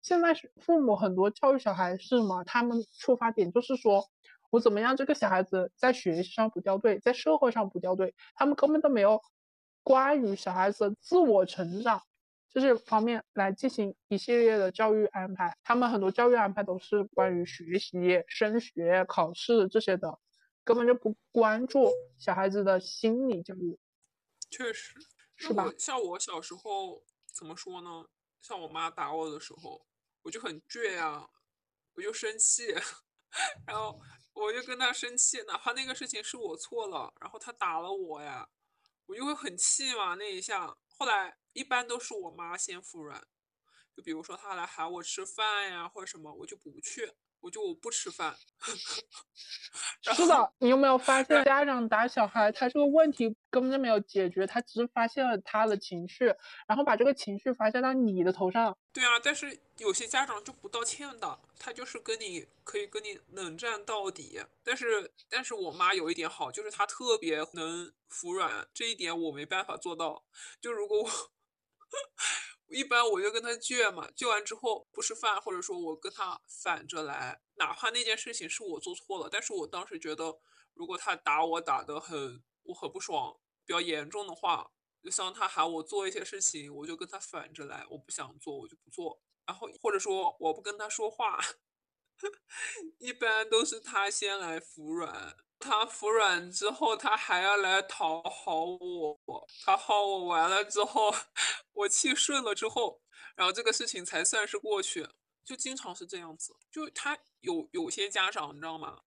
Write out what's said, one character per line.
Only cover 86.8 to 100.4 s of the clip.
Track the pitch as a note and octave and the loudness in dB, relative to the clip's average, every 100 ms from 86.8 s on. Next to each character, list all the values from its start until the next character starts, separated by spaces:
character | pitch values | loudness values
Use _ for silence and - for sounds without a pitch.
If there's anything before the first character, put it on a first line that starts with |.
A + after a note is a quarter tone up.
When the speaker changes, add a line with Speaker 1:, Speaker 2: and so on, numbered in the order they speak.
| D3+ | -12
Speaker 2:
就 | E3 | -12
跟 | F3+ | -12
她 | G3 | -14
反 | - E3+ C#3+ | -12 -14 -14
着 | D#3 C#3+ | -16 -14
来， | - - | -14 -14
我 | D3+ | -18
不 | - | -12
想 | - - - | -12 -12 -14
做， | - C#3 | -12 -12
我 | - | -14
就 | _ | _
不 | _ | _
做。 | - - - _ _ - | -12 -12 -12 _ _ -14
然 | |
后 | F3+ A3+ - | -12 -12 -4
或 | A#3 | -2
者 | G3+ | 0
说 | G3+ F#3+ E3+ - | 0 0 0 0
我 | D#3+ | -2
不 | D#3 | -2
跟 | G3+ G3+ | -6 -10
她 | G#3+ | -8
说 | G#3 G#3+ | -4 -6
话， | - A3+ - - - _ _ _ _ _ _ | -2 -2 -2 -6 -8 _ _ _ _ _ _
<laughs> | G4+ G#4 _ A#5 A#5 - D#4+ _ | -10 -10 _ -12 -10 -10 -14 _
一 | B3 | -12
般 | B3 A#3 A3 A3 | -2 0 0 2
都 | A3+ | 2
是 | D#4 A3+ | 2 -4
她 | - G#3+ G3+ | -4 -2 0
先 | G#3 G#3 G3 | -2 -4 -4
来 | F3+ D#3+ | -6 -8
服 | E3+ - D#3 | -10 -16 -8
软。 | E3 E3 - - - _ _ | -6 -6 -8 -12 -16 _ _
她 | F3 G#3+ A3+ | -2 0 0
服 | - G#3 | -2 0
软 | A3 G3+ F3 F3+ | 4 4 2 -2
之 | F3+ G3+ | -4 -4
后， | - - A3 | 0 0 0
她 | C4 G#3+ | 0 0
还 | - F#3 | 2 2
要 | F#3+ G3+ | 4 2
来 | F#3+ F#3+ | 4 2
讨 | F#3+ - D#3+ D#3+ | 0 -4 -2 -2
好 | E3+ - - D#3+ | -6 -8 -4 -2
我， | E3+ F3+ F3+ F3 D#3 D3+ - - - - | -2 -6 -8 -6 -6 -6 -12 -14 -14 -8
讨 | - G3 | 0 0
好 | - G#3 | 2 2
我 | G3+ G3 F3+ | 2 -2 0
完 | E3+ | 2